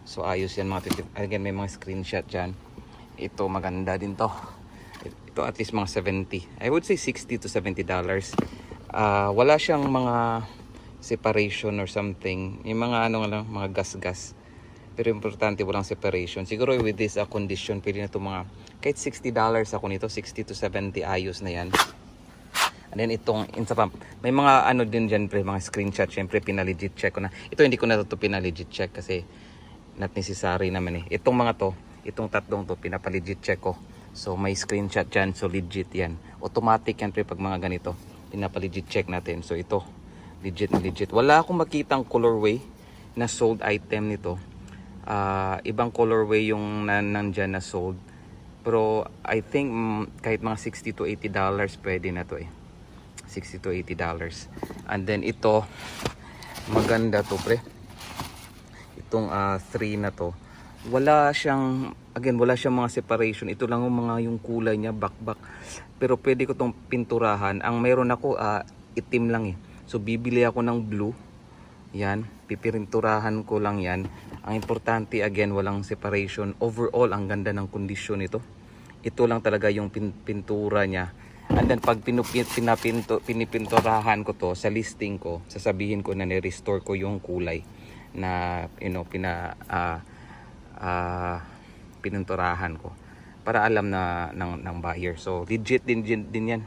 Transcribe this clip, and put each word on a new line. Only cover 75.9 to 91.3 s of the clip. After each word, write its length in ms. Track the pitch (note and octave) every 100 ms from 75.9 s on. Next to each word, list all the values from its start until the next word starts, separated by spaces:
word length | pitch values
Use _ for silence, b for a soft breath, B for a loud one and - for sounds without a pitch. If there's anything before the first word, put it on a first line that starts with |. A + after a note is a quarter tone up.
| G#2 G2+ G2+ G2 - G2+ G2
Overall, 480 | A#2 A2 A#2 A#2+ A#2+
ang 160 | G2+ G2
ganda 240 | G2+ G2+
ng 160 | G2+ F#2+
kondisyon 560 | G#2 G2 G2 - G2+
nito. 160 | F#2+ A2 - - B B B B
Ito 240 | A#2 - A#2+
lang 160 | A2+
talaga 240 | A2 G#2 G#2+
yung 240 | G#2 G2+
pin-, 240 | G#2+ G#2 F2+
pintura 720 | - G#2 F#2 G#2 G#2 G2+ G2
niya. 240 | F#2 F2+ - B B B
And 240 | - A#2+
then, 80 | B2
pag 240 | - A#2
pinupi-, 400 | G2+ A#2+ A#2 B2
pinapinto-, 800 | A#2+ - A#2 A2+ A#2 A#2 G#2+ A2+
pinipinturahan 960 | - A2+ A2+ A#2+ G#2+ A2+ G#2+ A2 A2+ G#2+ G#2+
ko 80 | G#2+
to 160 | F2+
sa 160 | F2+ A2
listing 480 | G#2+ A2 - G#2 G2
ko, 240 | E2+ E2+ F2
sasabihin 560 | - G2+ F#2+ G2+ G#2
ko 80 | F#2
na 160 | G2 F#2
ni-restore 560 | F#2 F#2 - - G2
ko 80 | -
yung 320 | G2 G2 G2+
kulay 400 | - F2+ E2+ E2 - B B B B
na, 560 | - F#2+ F2+ F2+ F2 E2+ -
you 80 | G2
know, 160 | F#2 F2
pina-, 480 | F#2+ F#2 E2+ F2 - -
ah, 320 | F#2 F2 E2 - B B B B B - -
ah, 640 | F#2 F2+ F2 F2+ F2